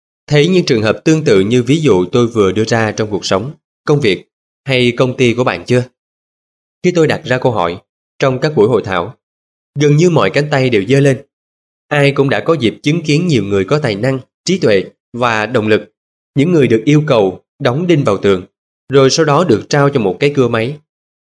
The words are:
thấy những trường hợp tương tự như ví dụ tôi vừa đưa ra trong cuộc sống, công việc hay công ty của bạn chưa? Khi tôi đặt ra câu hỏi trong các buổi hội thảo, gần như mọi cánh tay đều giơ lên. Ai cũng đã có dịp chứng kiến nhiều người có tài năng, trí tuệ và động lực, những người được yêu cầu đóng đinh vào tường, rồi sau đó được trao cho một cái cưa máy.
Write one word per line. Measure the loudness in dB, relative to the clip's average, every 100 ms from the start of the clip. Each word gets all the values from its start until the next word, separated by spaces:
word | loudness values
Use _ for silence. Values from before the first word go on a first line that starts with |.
| _ _ -2
thấy | 0 2
những | 2 2
trường | 0
hợp | 0 0 0
tương | 0 2
tự | 2
như | 2 0
ví | 0 0
dụ | 2 2 2
tôi | 0 0
vừa | 0 0
đưa | 0 -2
ra | -2 -2
trong | -4 -6
cuộc | -6 -2
sống, | -4 -4 -12 _ _
công | -2 0
việc | 0 -2 -6 _ _ _ -4
hay | 0 0 0
công | -2 0
ty | 0
của | 0
bạn | -2 -4 -2
chưa? | -2 -2 _ _ _ _ _ _ _ _ _
Khi | -2 0
tôi | 0
đặt | -2 -4
ra | -2
câu | -2
hỏi | -2 -4 -6 -14 _ _ -4
trong | -2 -2
các | -2 2
buổi | 2
hội | 2 -2
thảo, | -4 -6 -12 _ _ _ _ _ -2
gần | 2 4
như | 2
mọi | 2 0
cánh | 0 -2
tay | -2 0
đều | 0 2
giơ | 2
lên. | 2 0 -6 _ _ _ _ _ _
Ai | 0 0 0
cũng | 0
đã | -2 -2
có |
dịp | 0 0 -2
chứng | -2 -2 0
kiến | 0 0
nhiều | 0
người | 0 -2 -2
có | -2
tài | -2 -4
năng, | -4 -4 -8 _
trí | -6 -2
tuệ | 0 0 -4 -12 _
và | -6 -2 -2 -2
động | -2 0
lực, | 0 -2 _ _ _ _ -2
những | 2
người | 2 2
được | 2 2
yêu | 2 2
cầu | 2 0 -2 _ -6
đóng | -4 -2 0
đinh | 0
vào | 0 0
tường, | 0 -2 -4 _ _ _ 0
rồi | 2 4
sau | 2 0
đó | 0
được | 2 0 0
trao | 0 0
cho | 0
một | -2 -2
cái | -2 0
cưa | 0
máy. | -2 -4 -8 _ _ _ _ _